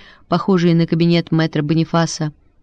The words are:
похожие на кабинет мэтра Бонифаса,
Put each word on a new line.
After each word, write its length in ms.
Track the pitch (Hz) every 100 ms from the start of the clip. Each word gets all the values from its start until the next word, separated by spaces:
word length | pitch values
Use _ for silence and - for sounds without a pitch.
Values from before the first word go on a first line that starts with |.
| - - _
похожие 460 | 170 - 190 170
на 120 | 165 165
кабинет 440 | 165 170 170 170
мэтра 320 | 160 160 151
Бонифаса, 720 | 147 160 160 170 160 - 151 - _ _